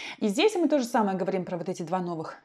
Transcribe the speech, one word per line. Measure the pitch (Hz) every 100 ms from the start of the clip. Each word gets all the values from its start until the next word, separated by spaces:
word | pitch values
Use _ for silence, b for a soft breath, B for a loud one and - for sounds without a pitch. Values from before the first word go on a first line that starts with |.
| B B
И | 214
здесь | 202 415 381
мы | 330
то | 302
же | 240
самое | 240 208 190
говорим | 185 190 165
про | 175
вот | 170
эти | 180
два | 156 185
новых | 175 165 160 -